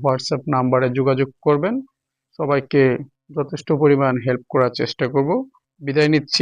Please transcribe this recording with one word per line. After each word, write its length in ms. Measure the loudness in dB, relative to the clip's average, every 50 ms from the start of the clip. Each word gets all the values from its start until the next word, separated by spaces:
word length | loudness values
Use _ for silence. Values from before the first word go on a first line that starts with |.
WhatsApp 420 | 0 -2 -2 -2 -4 -6 -6 -6 -4 -2
নাম্বারে 380 | -2 0 0 2 2 2 0 0
যোগাযোগ 380 | 0 0 0 0 0 0 -2 -4 -6 _
করবেন। 340 | 0 0 0 0 0 -2 -4 -6 -8 -12 _ _ _ _ _ _ _ _ _ -6
সবাইকে 420 | -2 -2 -2 -2 -2 0 2 4 4 4 2 -2 -6 -12 _ _ _ -10
যথেষ্ট 400 | -8 -8 -6 -6 -8 -8 -4 -2 0 2
পরিমাণ 340 | 4 4 4 4 2 0 0 0 -2
হেল্প 200 | -2 -4 -4 -6 -2
করার 220 | 0 0 0 0 0
চেষ্টা 300 | -4 -6 -6 -4 -4 -6
করব। 220 | -2 0 0 0 0 -2 -4 -4 -8 _ _ _ _ _ _
বিদায় 280 | -8 -2 0 2 2 4
নিচ্ছি 320 | 2 0 0 -2 0 2